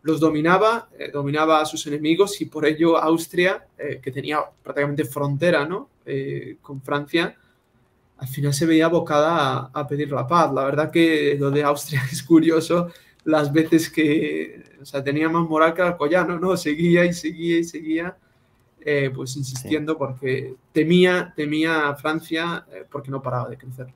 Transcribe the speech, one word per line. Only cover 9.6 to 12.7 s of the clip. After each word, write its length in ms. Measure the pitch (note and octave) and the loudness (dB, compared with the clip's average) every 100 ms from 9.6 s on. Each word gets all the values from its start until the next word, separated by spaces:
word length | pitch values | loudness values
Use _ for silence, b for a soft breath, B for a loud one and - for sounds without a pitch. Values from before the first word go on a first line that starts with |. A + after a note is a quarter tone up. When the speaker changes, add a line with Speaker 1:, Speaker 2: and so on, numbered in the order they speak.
| B2+ D3+ | -6 -8
Speaker 1:
a 60 | C#3 | -6
pedir 240 | C#3+ C#3+ | -4 -4
la 160 | C3 C3 | -4 2
paz. 240 | E3+ D3+ | 2 4
La 120 | C3+ | 2
verdad 260 | C3+ C#3+ D#3 | 0 0 0
que 460 | E3+ E3 D#3 C#3+ C#3+ | 4 4 4 2 2
lo 120 | C#3 | 0
de 120 | C#3+ | 2
Austria 380 | D3 C#3+ - C#3+ C3 | 2 0 -2 -4 -4
<laughs> 40 | |
es 120 | - | -8
curioso, 680 | - E3 D#3+ D#3+ - | 4 6 6 2 2